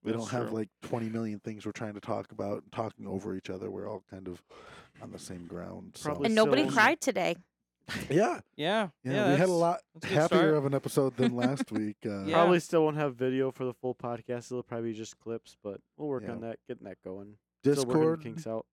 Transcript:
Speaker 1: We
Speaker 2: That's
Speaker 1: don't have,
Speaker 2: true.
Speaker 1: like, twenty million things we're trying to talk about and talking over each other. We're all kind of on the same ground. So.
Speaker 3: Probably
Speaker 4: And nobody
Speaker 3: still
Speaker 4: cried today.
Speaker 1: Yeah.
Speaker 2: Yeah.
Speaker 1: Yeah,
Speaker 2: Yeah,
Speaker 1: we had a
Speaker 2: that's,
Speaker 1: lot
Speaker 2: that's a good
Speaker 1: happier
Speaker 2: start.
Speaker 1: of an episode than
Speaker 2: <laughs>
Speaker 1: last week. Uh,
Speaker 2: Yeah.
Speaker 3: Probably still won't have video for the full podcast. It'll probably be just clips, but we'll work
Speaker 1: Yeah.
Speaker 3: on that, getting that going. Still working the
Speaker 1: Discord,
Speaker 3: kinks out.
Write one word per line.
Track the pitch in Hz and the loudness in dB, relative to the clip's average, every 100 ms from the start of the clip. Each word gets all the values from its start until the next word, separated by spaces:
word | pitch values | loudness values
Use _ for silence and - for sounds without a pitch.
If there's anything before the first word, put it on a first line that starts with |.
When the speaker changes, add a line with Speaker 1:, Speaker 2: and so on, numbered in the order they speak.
Speaker 1:
We | - | -2
Speaker 2:
That's | 113 | -4
Speaker 1:
don't | 107 123 | -2 -4
have, | 117 | -2
Speaker 2:
true. | 110 | -4
Speaker 1:
like, | 107 _ | -6 _
twenty | - 120 113 | -6 -4 -2
million | 113 113 104 | -4 -4 -6
things | 113 107 107 | -10 -8 -8
we're | |
trying | - 110 | -8 -8
to | 101 | -8
talk | - 107 98 | -6 -6 -6
about | 107 101 104 | -8 -6 -6
and | - | -8
talking | - 110 - 104 | -6 -6 -6 -8
over | 95 98 | -6 -6
each | 95 - | -8 -8
other. | 95 101 | -8 -8
We're | 98 101 | -8 -8
all | 104 _ | -10 _
kind | 98 92 | -14 -12
of | 87 _ - - - - - | -12 _ -20 -20 -20 -20 -18
on | 107 | -16
the | 95 | -14
same | - 90 85 | -14 -14 -12
ground. | 87 90 92 92 - | -10 -10 -12 -14 -8
So. | - | -6
Speaker 3:
Probably | 143 143 | -2 0
Speaker 4:
And | 220 | 4
nobody | 220 - | 6 6
Speaker 3:
still | 302 | 4
Speaker 4:
cried | 277 220 320 | 6 4 4
today. | - 196 165 170 _ _ _ _ - - - | -2 0 0 -2 _ _ _ _ -10 -10 0
Speaker 1:
Yeah. | 147 233 226 - - | 4 4 0 -8 -4
Speaker 2:
Yeah. | 151 214 196 _ | 0 0 -2 _
Speaker 1:
Yeah, | 127 | -2
Speaker 2:
Yeah, | 180 | 2
Speaker 1:
we | 208 | 4
had | |
a | 143 | 6
Speaker 2:
that's, | 185 | 6
Speaker 1:
lot | 170 170 175 _ | 4 4 2 _
Speaker 2:
that's | 160 | -12
a | - | 0
good | 190 | 4
Speaker 1:
happier | 165 175 | 6 6
Speaker 2:
start. | 165 | 6
Speaker 1:
of | 151 139 | 4 2
an | |
episode | 139 135 - 135 123 | 0 0 2 2 2
than | 120 123 | 2 2
Speaker 2:
<laughs> | |
Speaker 1:
last | 127 139 - | 0 0 -2
week. | 107 107 104 117 | -2 -4 -4 -6
Uh, | 101 | -6
Speaker 2:
Yeah. | 98 | 0
Speaker 3:
Probably | 165 175 180 | 4 6 4
still | - 170 | 4 2
won't | 156 151 | 4 2
have | 147 123 | -2 0
video | 131 131 131 | 0 2 0
for | - | -2
the | 131 | -6
full | 117 127 123 | -4 -6 -6
podcast. | 123 117 113 123 117 | -6 -8 -6 -8 -4
It'll | 123 | -8
probably | 120 117 117 | -6 -6 -4
be | 107 | -6
just | 110 - | -10 -12
clips, | - 113 - - | -10 -10 -10 -14
but | 104 98 _ _ | -12 -12 _ _
we'll | 147 | -6
work | 131 | -4
Speaker 1:
Yeah. | 107 | -6
Speaker 3:
on | 117 | -8
that, | 117 113 _ | -8 -10 _
getting | 120 | -12
that | 101 92 | -12 -14
going. | 95 95 101 104 _ _ | -12 -12 -14 -20 _ _
Still | 135 143 127 | 2 2 2
working | |
the | |
Speaker 1:
Discord, | 131 156 165 | 2 2 0
Speaker 3:
kinks | 147 113 131 | -6 -10 -6
out. | 113 - | -6 -8